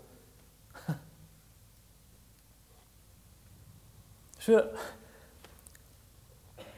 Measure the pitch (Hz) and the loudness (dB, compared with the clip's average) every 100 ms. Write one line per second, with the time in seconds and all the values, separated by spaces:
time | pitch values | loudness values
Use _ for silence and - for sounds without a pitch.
0 | - - - - - - - - - - | -14 -18 -18 -20 -20 -20 -16 -6 0 0
1 | - - - - - - - - - - | -2 -16 -18 -18 -20 -20 -20 -20 -20 -20
2 | - - - - - - - - - - | -20 -20 -20 -20 -20 -20 -20 -20 -20 -20
3 | - - - - - - - - - - | -20 -20 -20 -20 -18 -18 -16 -16 -18 -18
4 | - - - - - 226 - - - - | -18 -18 -16 0 12 12 12 4 -4 -6
5 | - - - - - - - - - - | -14 -18 -18 -18 -16 -16 -18 -18 -18 -20
6 | - - - - - - - | -20 -20 -20 -20 -16 -14 -12